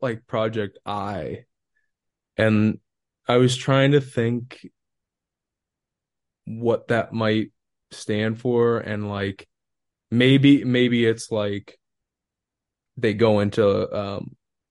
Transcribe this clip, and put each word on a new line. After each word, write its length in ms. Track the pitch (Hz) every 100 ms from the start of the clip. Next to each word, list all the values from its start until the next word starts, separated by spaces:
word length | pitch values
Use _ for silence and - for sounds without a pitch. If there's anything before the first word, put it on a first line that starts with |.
like, 240 | 131 113 -
Project 520 | 120 110 110 101 -
I. 600 | - 101 101 98 76 - - _ _ _ _ _ _ _ _ -
And 440 | 110 107 107 - _ _ _ _ -
I 100 | 123
was 200 | 127 123
trying 360 | - 135 135
to 100 | 143
think 680 | 131 - 113 120 123 - - _ _ _ _ _ _ _ _ _ _ _ _ _ _ _ _ _
what 440 | - 110 117 110 -
that 260 | 117 -
might 380 | 113 110 110 110 _ _ _ _
stand 480 | - - 107 110 113
for, 400 | 127 120 117 117
and, 280 | - 104 104
like, 400 | 101 101 - - _ _ _ _ _ _
maybe, 540 | 117 127 135 135 143
maybe 420 | 127 123 123 120 113
it's, 240 | 113 -
like, 480 | 110 104 101 - - _ _ _ _ _ _ _ _ _ _ _ -
they 160 | 117
go 260 | 104 113 107
into, 560 | 101 101 101 98 98 -
um, 400 | 101 101 - - _ _ _